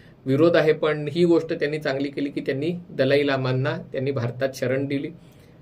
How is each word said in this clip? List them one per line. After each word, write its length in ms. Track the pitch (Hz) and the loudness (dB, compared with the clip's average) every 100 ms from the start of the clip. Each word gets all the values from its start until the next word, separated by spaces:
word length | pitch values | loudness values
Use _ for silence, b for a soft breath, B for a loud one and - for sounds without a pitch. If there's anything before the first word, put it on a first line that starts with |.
| b b 135 | b b 0
विरोध 300 | 135 170 170 | 4 6 6
आहे, 180 | 151 | 4
पण 340 | 151 156 151 147 | 2 0 -2 -2
ही 140 | 170 175 | 2 4
गोष्ट 280 | 165 160 | 4 2
त्यांनी 240 | 160 147 151 | -2 -4 -2
चांगली 320 | 151 135 143 | -2 -2 -4
केली 200 | 139 143 | -4 -6
की 120 | 156 | -4
त्यांनी 300 | 147 135 156 175 - | -4 -2 -4 -6 -6
दलाई 380 | - 135 143 143 | -2 2 4 2
लामांना 500 | 135 131 127 135 170 | 0 0 0 0 -4
त्यांनी 340 | - 139 135 | -6 -4 -4
भारतात 380 | 131 117 - 135 - | -2 -4 -2 -4 -2
शरण 300 | 123 135 139 | -2 0 -2
दिली, 240 | 139 156 - b b b b | -4 -6 -12 b b b b